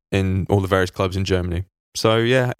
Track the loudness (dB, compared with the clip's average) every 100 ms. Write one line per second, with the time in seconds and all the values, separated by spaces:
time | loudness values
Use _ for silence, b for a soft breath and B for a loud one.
0 | _ -2 0 -2 0 0 2 0 0 -2
1 | -4 -2 -2 -2 -2 -6 -8 _ _ -2
2 | 2 2 2 2 0